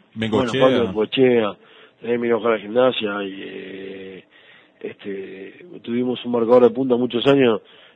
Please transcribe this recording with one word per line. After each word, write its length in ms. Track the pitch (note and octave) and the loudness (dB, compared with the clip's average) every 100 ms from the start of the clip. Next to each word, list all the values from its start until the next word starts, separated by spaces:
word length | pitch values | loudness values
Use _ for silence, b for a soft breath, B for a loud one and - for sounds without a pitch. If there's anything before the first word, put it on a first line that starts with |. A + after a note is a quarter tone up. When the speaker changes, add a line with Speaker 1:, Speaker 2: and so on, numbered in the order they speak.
| _ | _
Speaker 1:
Bengochea. 480 | A2+ A2+ A#2+ B2 C3 | -8 -2 0 0 2
Speaker 2:
bueno, 160 | C3+ A#2+ | 4 4
Pablo 100 | F#2+ | 0
Bengochea, 720 | G#2 G#2+ C3+ B2+ A#2+ G#2 - b b b _ | -2 -2 2 4 4 0 -4 b b b _
eh, 140 | A2+ A#2+ | -6 -4
me 100 | A#2 | -2
iba 80 | A#2 | 0
a 40 | |
jugar 160 | A2+ G#2+ | 0 -2
a 40 | |
Gimnasia 640 | G#2 A#2+ B2+ - G#2 G2+ | -2 2 2 2 -4 -6
y, 180 | G2 G2 | -8 -10
eh, 840 | F#2+ F#2+ F#2+ G2 F#2+ F#2+ F#2+ F#2+ - b b b b _ | -14 -14 -14 -14 -14 -16 -16 -20 -20 b b b b _
este, 840 | - - G#2 G2 F#2+ F#2+ F#2+ - F3 - | -16 -14 -12 -12 -12 -16 -18 -20 -20 -18
tuvimos 420 | - A#2+ B2+ A#2 B2 | -6 -4 -2 -4 -4
un 60 | |
marcador 320 | B2 A2+ B2 | -2 4 6
de 60 | A#2+ | 6
punta 260 | A#2 C3+ A#2+ | 4 0 0
muchos 300 | B2 A#2+ B2 | 0 0 2
años, 340 | C#3 B2 G#2 b b b | 4 4 2 b b b